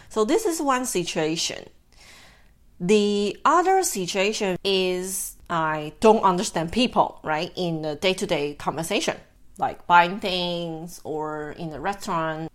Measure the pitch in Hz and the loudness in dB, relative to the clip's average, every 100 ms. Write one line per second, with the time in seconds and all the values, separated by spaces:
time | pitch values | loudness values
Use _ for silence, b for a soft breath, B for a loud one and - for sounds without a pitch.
0 | B 226 220 359 440 330 285 254 254 185 | B 0 2 2 2 0 0 0 0 -2
1 | 165 - 156 165 - - - - _ B | -2 -2 -2 0 -4 -6 -14 -20 _ B
2 | B B B B B B - - 175 214 | B B B B B B -20 -8 4 4
3 | 208 202 202 - 254 330 359 381 359 208 | 6 2 -2 0 2 4 4 2 2 -2
4 | 175 202 196 220 202 175 196 190 185 180 | -4 0 0 0 -2 -2 0 0 0 -2
5 | 185 190 - - - 170 160 156 151 - | -4 -8 -8 -12 -4 -2 0 -2 -6 2
6 | 220 214 196 180 220 180 165 202 247 214 | 4 6 4 2 -2 -2 -2 0 0 2
7 | - - 160 151 180 - 180 160 156 147 | 2 0 -4 -2 -4 -4 -2 -2 -4 0
8 | 185 185 202 165 147 147 - 143 165 214 | 0 0 -2 -2 -2 -4 -6 -6 -2 -2
9 | - - - _ - - 135 - - 175 | -2 -6 -12 _ -20 -6 -6 -6 4 6
10 | 175 202 208 180 175 175 170 160 175 180 | 6 0 -2 -2 -2 -4 -6 -8 -12 -12
11 | - 156 156 151 151 - 165 143 185 202 | -8 -6 -6 -6 -10 -10 -10 -6 -6 -6
12 | - 170 160 156 160 | -4 -2 -2 -4 -8